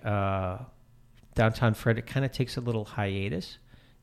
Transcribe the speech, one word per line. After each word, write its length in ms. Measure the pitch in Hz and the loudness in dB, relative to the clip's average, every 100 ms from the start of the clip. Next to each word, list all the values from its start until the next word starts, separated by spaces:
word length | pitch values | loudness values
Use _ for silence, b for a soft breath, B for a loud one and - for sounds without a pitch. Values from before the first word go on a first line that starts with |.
| 113 | -2
uh, 540 | 104 98 95 92 95 127 - - - - - - - | 0 2 0 -2 -4 -10 -18 -20 -20 -20 -20 -4 4
Downtown 380 | 110 113 120 | 4 4 2
Frederick 320 | 107 120 113 117 | 4 2 0 0
kinda 220 | 135 135 | -2 -2
takes 280 | - 123 - | -2 -2 -2
a 40 | |
little 240 | 120 113 104 | -2 -2 -4
hiatus. 720 | - 101 98 98 87 - - - b b b | -2 -2 0 -2 -4 -6 -14 -20 b b b